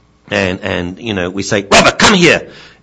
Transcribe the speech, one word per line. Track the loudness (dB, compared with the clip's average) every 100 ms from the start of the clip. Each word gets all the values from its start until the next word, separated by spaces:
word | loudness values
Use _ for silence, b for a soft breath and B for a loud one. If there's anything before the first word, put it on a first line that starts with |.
| _ _ _
and, | -2 -2 -4
and, | -4 -4 -6 -8
you | -6
know, | -4 -4
we | -6
say, | -4 -4
Robert, | 2 2 2 2
come | 2
here! | 4 4 2 -2 B B B